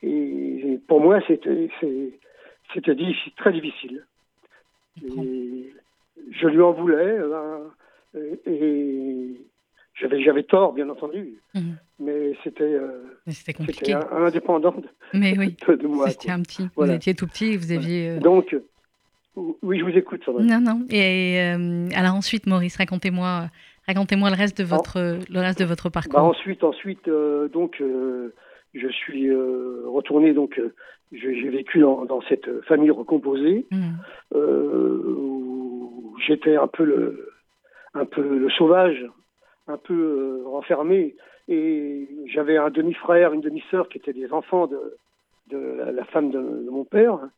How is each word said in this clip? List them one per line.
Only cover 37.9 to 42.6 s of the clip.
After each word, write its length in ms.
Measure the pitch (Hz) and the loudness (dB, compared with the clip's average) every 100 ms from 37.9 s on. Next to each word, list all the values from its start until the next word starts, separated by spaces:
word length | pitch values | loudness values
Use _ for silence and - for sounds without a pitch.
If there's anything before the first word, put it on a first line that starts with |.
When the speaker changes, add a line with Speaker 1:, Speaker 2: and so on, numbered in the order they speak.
Speaker 1:
un 120 | 143 143 | -8 -6
peu 160 | - 143 139 | -2 0 0
le 120 | 131 | 0
sauvage, 540 | - 160 180 185 139 123 _ _ _ _ _ - | 2 6 6 6 2 -6 _ _ _ _ _ -12
un 100 | 147 | -12
peu, 160 | - | -4
euh, 540 | 175 160 143 135 131 127 | 0 0 0 -4 -6 -8
renfermé. 680 | 139 139 151 156 190 160 - - _ - | -8 -2 -2 2 2 2 -6 -20 _ -4
Et 580 | 170 156 156 143 143 139 143 139 | -2 0 -2 -4 -8 -10 -14 -8
j'avais 280 | 151 147 | -4 2
un 140 | 156 | 2